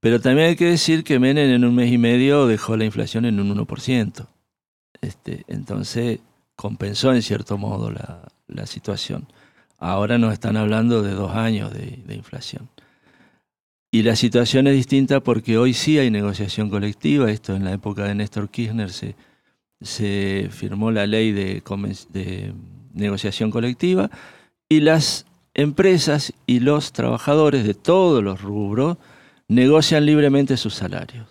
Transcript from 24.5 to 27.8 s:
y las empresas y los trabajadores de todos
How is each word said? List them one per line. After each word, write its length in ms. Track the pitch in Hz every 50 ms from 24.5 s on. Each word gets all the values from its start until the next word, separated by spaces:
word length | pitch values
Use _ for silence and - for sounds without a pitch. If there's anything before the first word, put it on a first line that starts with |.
| _ _ _ _
y 120 | 156 156
las 440 | 147 156 160 160 143 - - - - _ _ _ _ _ _
empresas 800 | - 147 151 143 - 190 190 185 170 - - 147 147 143 - - _ _
y 140 | - 123 123
los 320 | 120 139 147 147 143 -
trabajadores 720 | _ - 120 120 117 117 - - 143 156 156 147 139 135 110
de 80 | 107 101
todos 480 | -